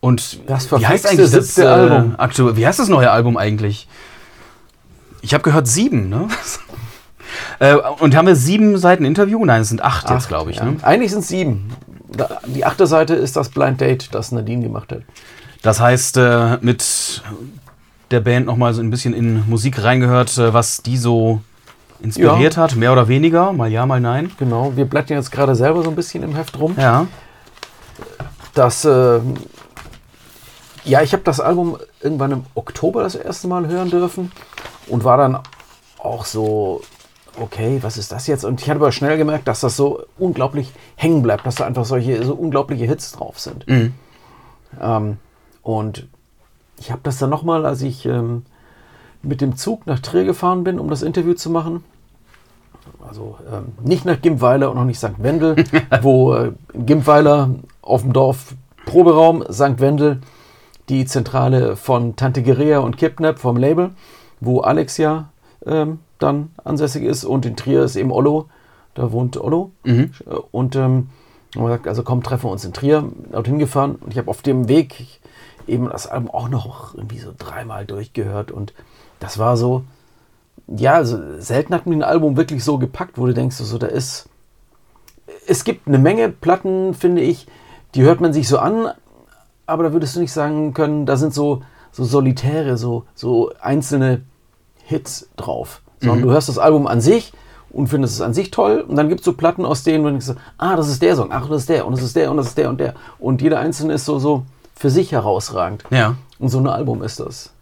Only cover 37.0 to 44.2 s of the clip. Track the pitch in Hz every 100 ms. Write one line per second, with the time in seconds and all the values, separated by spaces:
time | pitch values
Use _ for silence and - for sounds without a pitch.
37 | _ _ _ - 113 - 110 135 110 110
38 | 101 - 127 139 104 123 - 151 147 -
39 | 143 156 151 151 135 113 131 - 143 -
40 | - - 185 160 131 143 131 - - -
41 | 160 160 117 104 127 127 - 127 117 131
42 | 117 120 123 147 165 139 143 131 117 147
43 | - - - - - - - 127 117 131
44 | _ _